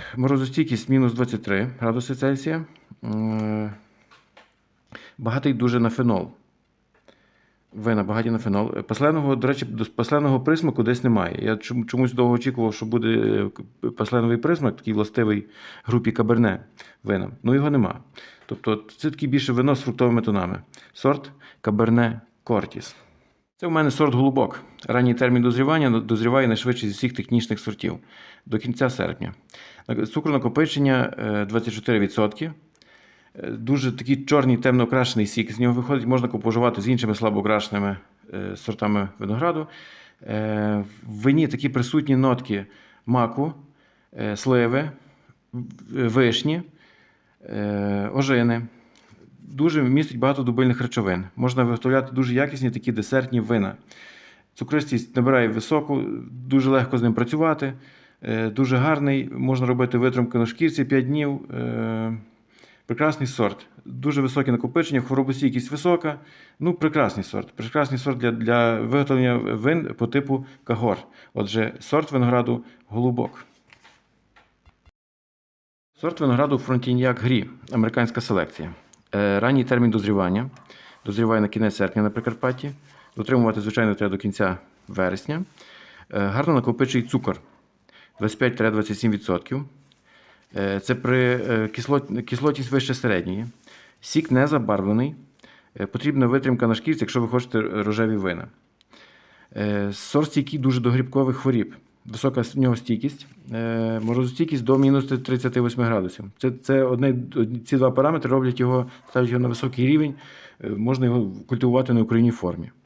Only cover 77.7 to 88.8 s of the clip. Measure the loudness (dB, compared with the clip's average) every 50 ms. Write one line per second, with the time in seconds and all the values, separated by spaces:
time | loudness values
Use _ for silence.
77.7 | 0 2 2 2 2 0 0 0 -2 -4 -2 0 0 0 0 -2 -6 -10 -12 -12
78.7 | -12 -14 -20 _ _ -20 _ _ -2 0 2 2 2 2 2 2 2 2 2 2
79.7 | 2 4 4 4 2 2 2 2 2 2 2 2 0 0 -2 -4 -10 -16 -20 -20
80.7 | -20 -20 -20 -20 -20 -14 -10 -6 -2 0 2 2 2 2 2 0 0 0 -2 -2
81.7 | 0 -2 -4 -2 0 0 0 0 -2 -4 -4 -6 -4 -4 -4 -4 -4 -4 -8 -12
82.7 | -12 -14 _ -20 -20 -20 -20 _ -10 -6 -2 0 2 4 4 2 2 0 -4 -2
83.7 | 0 0 2 2 2 0 -2 -2 -2 -2 -4 -4 -2 0 0 -2 -2 -4 -10 _
84.7 | _ _ _ -8 -4 -2 -2 0 -2 -4 -6 -6 -6 -6 -6 -10 _ -20 -20 -20
85.7 | -20 -20 -20 -20 -20 -20 -16 -8 -6 -4 -2 -2 -2 -2 0 2 2 2 2 0
86.7 | 0 0 0 0 0 -2 -2 0 -2 -2 -2 -2 -4 -6 -8 _ _ _ _ _
87.7 | _ _ _ _ _ -20 -20 _ _ -4 -4 -2 0 0 0 0 2 2 0 2
88.7 | 2 0